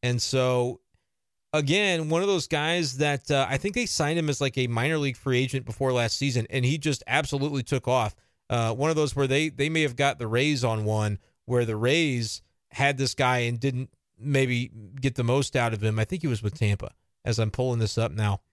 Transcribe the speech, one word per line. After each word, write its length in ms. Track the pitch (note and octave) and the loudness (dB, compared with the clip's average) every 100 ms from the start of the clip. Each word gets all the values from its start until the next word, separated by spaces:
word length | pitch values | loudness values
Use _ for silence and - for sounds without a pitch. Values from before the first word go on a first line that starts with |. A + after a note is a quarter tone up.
And 200 | B2 B2 | 0 -2
so, 600 | - C3 B2+ B2 B2 B2 _ _ _ _ _ _ _ | 0 0 2 2 0 -4 _ _ _ _ _ _ _
again, 560 | D#3 D3 F3+ G3+ E3+ D#3 | -2 2 2 2 0 0
one 120 | E3 | 0
of 60 | G3 | 2
those 200 | F#3+ - | 0 0
guys 500 | D#3 D3+ F3 D#3 C3 | -2 0 0 -2 0
that, 340 | D3 C#3 - | 0 0 0
uh, 160 | C#3+ C3+ | 0 2
I 60 | C3+ | 0
think 180 | G3 | -2
they 120 | A3 A#3+ | -2 -2
signed 340 | - D3 E3 | 0 0 0
him 80 | D#3 | 0
as, 140 | C#3 | 0
like, 160 | C3+ B2 | -2 0
a 100 | B2+ | -2
minor 300 | A#2 C3 D#3+ | 0 0 0
league 180 | C#3+ A#2+ | -2 -4
free 240 | - B2 | 0 2
agent 260 | C3 C3+ A#2+ | 2 -2 -6
before 280 | A2+ C3 | -4 0
last 240 | B2 A#2 - | 2 0 0
season, 280 | C#3 A#2+ G#2+ | 0 0 -2
and 160 | C3+ B2 | 0 0
he 120 | D#3 | 0
just 260 | D3 C3+ - | 0 -2 0
absolutely 560 | C3 C#3 C#3+ C#3+ C#3+ | -2 0 -2 -2 -2
took 240 | A#2+ C3+ - | -2 -2 2
off. 280 | B2+ A2 - _ _ _ | 0 0 -6 _ _ _
Uh, 240 | A#2+ A2+ | -2 0
one 160 | A2+ D3 | 0 0
of 80 | D#3+ | 2
those 180 | D3+ C#3 | 0 0
where 120 | C3+ | 2
they, 200 | C3+ D#3 | 2 0
they 220 | - C#3+ | -2 0
may 140 | D#3+ | 2
have 120 | D3+ B2 | 0 2
got 240 | C#3 - | 0 0
the 80 | A#2 | -2
Rays 380 | A#2 C#3+ C#3+ A#2+ | 2 2 2 0
on 180 | A2 | 0
one, 360 | G#2+ G#2+ G#2+ G#2 _ _ - | 0 0 0 -2 _ _ -2
where 180 | B2 | 0
the 140 | A#2 G#2+ | 0 0
Rays 640 | A#2+ D#3 D#3+ B2+ A2+ - _ _ _ | 2 2 2 0 -4 -8 _ _ _
had 260 | - C#3 C3+ | 0 0 2
this 180 | C3+ - | -2 0
guy 220 | B2+ B2+ | 2 2
and 220 | A#2 A#2+ | 0 -2
didn't 300 | C3+ B2+ C3 _ _ _ | -2 -4 -8 _ _ _
maybe 520 | B2 C3+ C3+ B2 B2 A2+ G#2 C3 | 0 2 2 0 -2 -10 -18 -4
get 160 | C3 B2 | -2 0
the 80 | |
most 320 | A#2 C3 C3+ C3+ | 2 2 2 0
out 180 | A#2 | 0
of 80 | A2 | 0
him. 160 | A2 A2 | 0 0
I 60 | |
think 180 | A2 F#3 | -2 -2
he 60 | D#3 | -2
was 160 | A2+ | -2
with 160 | G#2+ - | -2 0
Tampa, 320 | G#2+ G2+ - - _ _ | 0 0 -4 -16 _ _
as 160 | - A2 | -4 -2
I'm 100 | A2 | -2
pulling 300 | - B2+ A#2+ | 0 -2 0
this 180 | A2 - | 0 0
up 140 | A2+ | -2
now. 300 | F2 G#2+ F#2+ _ | 0 -2 -2 _